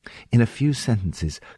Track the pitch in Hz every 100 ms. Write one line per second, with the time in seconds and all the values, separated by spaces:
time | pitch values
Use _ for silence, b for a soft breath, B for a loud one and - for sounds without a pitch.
0 | B B B 120 117 - 143 135 - 110
1 | 87 - 80 - B